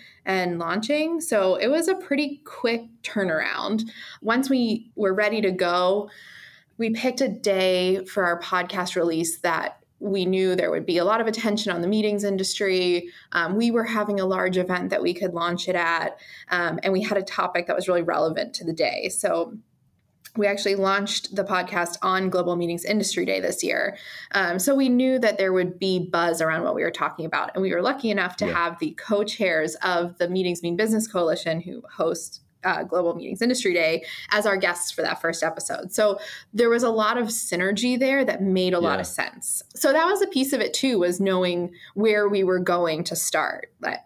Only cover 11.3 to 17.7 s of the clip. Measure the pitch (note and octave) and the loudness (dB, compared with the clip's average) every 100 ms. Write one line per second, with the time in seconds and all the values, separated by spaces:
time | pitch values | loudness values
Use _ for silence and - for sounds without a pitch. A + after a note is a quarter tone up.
11.3 | A3 A3+ G#3 G3+ E3+ F3 G#3+ G#3 G#3 G3+ | -2 0 0 -2 -2 0 2 2 0 0
12.3 | F#3+ F#3+ - G3 F#3 F3+ F3 F3 - - | -2 -2 -2 0 2 2 0 -2 -14 -4
13.3 | F3 E3 G3+ A#3 A#3 A3+ A3+ G#3 G3+ F#3 | -2 0 2 2 2 0 -2 0 0 0
14.3 | F#3 F#3 F#3 F3+ F3+ F#3 G3 F3 F3+ F#3 | 0 0 0 0 -2 -2 0 0 0 2
15.3 | E3+ F3 F3 - F3+ E3 E3+ D#3+ - - | 2 2 0 0 0 2 2 0 -6 -14
16.3 | - - F3+ E3+ E3+ F#3+ F#3+ G#3+ G3 F#3+ | -18 -4 0 0 0 0 0 2 0 -2
17.3 | - F#3 F3+ F3 | -2 0 0 0